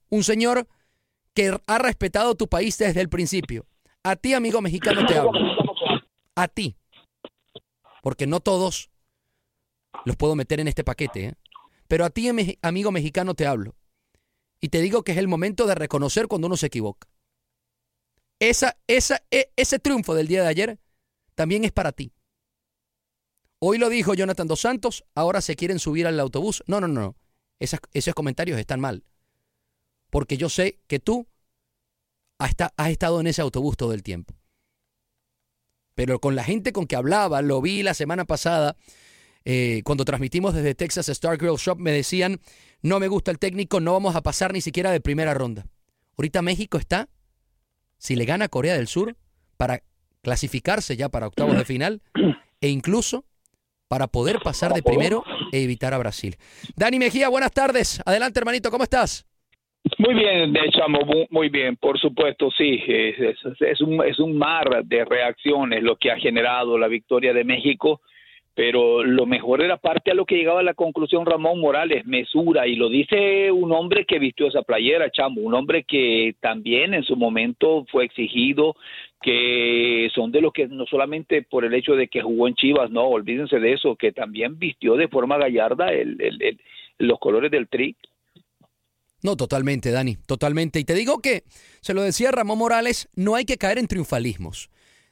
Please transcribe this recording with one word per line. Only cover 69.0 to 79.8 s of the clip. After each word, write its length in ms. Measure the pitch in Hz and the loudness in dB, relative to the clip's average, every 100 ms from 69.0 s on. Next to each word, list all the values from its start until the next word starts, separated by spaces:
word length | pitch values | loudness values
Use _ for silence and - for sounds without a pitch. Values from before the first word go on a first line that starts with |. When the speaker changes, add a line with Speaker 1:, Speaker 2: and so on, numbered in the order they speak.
Speaker 2:
lo 220 | 117 127 | 4 4
mejor 360 | 123 123 120 135 | 4 0 2 2
era 140 | 175 180 | 2 0
parte 340 | 170 165 - | 0 0 2
a 20 | |
lo 120 | 185 185 | 2 2
que 80 | |
llegaba 240 | 180 165 175 | 2 4 2
a 40 | |
la 120 | 180 | 2
conclusión 500 | 170 165 156 151 170 | 0 -2 -2 0 2
Ramón 340 | 170 165 160 175 | 2 2 2 2
Morales, 460 | 151 139 165 135 | 2 2 2 0
mesura, 640 | 113 127 120 151 170 151 123 | 0 -2 0 2 4 4 2
y 80 | |
lo 120 | 117 117 | 2 2
dice 640 | 131 143 208 202 196 196 | 2 2 2 4 4 4
un 200 | 185 170 | 4 4
hombre 340 | 165 175 202 | 2 2 0
que 140 | 180 160 | 2 2
vistió 280 | 135 - 143 | 0 2 0
esa 140 | 139 | 2
playera, 480 | - 110 120 165 151 | 0 2 2 2 2
Chamo, 320 | 151 135 117 | 0 -2 -2
un 140 | 110 | 0
hombre 280 | 123 143 160 | 0 2 0
que 500 | - 139 123 113 113 - | 0 2 2 2 0 0
también 540 | 117 113 110 120 165 | -4 -2 0 2 2
en 100 | 180 | 0
su 120 | 127 | 0
momento 680 | 127 117 113 117 117 156 160 131 | 0 2 2 -2 2 2 2 2
fue 140 | 135 | 0
exigido, 720 | 123 - 113 123 127 143 156 - - - - _ | 0 -2 -2 0 2 2 2 0 -12 -18 -20 _
que 840 | 131 120 123 123 120 120 | 0 2 2 2 2 2